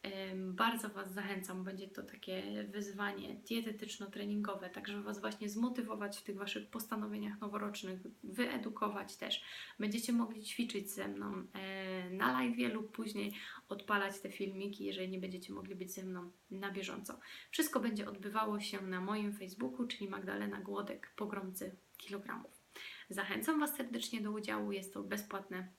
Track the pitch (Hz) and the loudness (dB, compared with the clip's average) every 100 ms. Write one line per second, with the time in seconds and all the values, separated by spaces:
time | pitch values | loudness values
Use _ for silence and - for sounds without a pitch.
0 | 202 196 190 190 185 185 226 233 214 196 | -2 -2 -2 -2 -2 4 4 4 -2 -4
1 | 190 190 196 190 190 185 185 190 196 - | -4 -2 -2 -2 -2 -4 -4 -4 -6 -8
2 | 202 208 - 190 202 208 208 208 202 196 | -8 -10 -4 -2 -2 -4 -2 -2 -4 0
3 | 202 196 196 - - 233 226 208 202 - | -2 0 -6 -8 0 2 2 -2 -6 -6
4 | 196 202 202 208 208 190 180 202 202 208 | -6 -2 2 2 2 0 -4 -6 -4 -2
5 | 208 208 214 208 208 208 247 247 220 214 | -2 0 -2 0 -2 4 4 4 0 0
6 | 202 - - 196 196 208 208 240 226 226 | -2 -2 -4 -2 -2 -2 -4 -6 -2 0
7 | 214 208 208 208 208 208 208 202 185 185 | 0 -2 -2 -2 -2 0 0 -2 -4 -4
8 | 226 - 202 196 240 240 233 - 208 202 | -6 -10 -6 2 2 2 -2 0 0 0
9 | - - - - - - - - 214 226 | -4 -4 0 0 -2 -10 -10 0 2 4
10 | 233 233 220 220 - - 233 202 196 - | 6 6 6 0 -4 2 2 2 0 -2
11 | 202 196 202 190 180 196 190 190 190 185 | 0 0 0 -2 -2 -4 -2 -2 0 0
12 | 180 190 233 254 247 233 240 220 214 - | 0 4 6 8 6 6 4 2 -2 -2
13 | 220 202 208 - - - - 196 - 208 | -2 0 0 -2 -8 -10 -6 -4 4 4
14 | 196 196 196 - 196 190 202 202 196 190 | 4 0 -6 -2 0 0 -2 0 -2 0
15 | 185 190 185 185 - 196 190 185 185 190 | 0 0 -2 -4 -6 -8 -6 -6 -4 -4
16 | 185 180 175 - - 190 196 196 190 - | -4 -4 -6 -14 -8 -4 -2 -2 -2 -4
17 | - - - - - - 302 254 233 208 | -6 -8 -10 -14 -2 4 4 6 4 2
18 | 208 196 202 220 214 208 - 196 190 185 | -2 -4 0 2 4 2 0 -2 0 0
19 | 190 214 208 202 185 196 254 254 240 - | 2 2 2 0 -6 -2 -2 2 0 0
20 | 196 196 196 202 208 196 190 202 202 - | -2 -2 0 0 0 -2 -2 -2 0 -4
21 | - - 208 196 190 185 190 185 - - | -8 -4 -2 0 -2 -4 -4 -6 -18 -16
22 | - 202 208 - - - - - - - | -6 -6 -4 -6 -6 -16 -18 -12 -12 -12
23 | - 208 202 - - 302 294 - 247 233 | -4 -2 2 4 6 8 6 4 0 0
24 | - 226 208 214 208 214 208 196 190 202 | 0 2 2 0 2 2 2 0 -2 -4
25 | 190 208 - 196 196 185 185 | -2 -2 0 -4 -2 -4 -4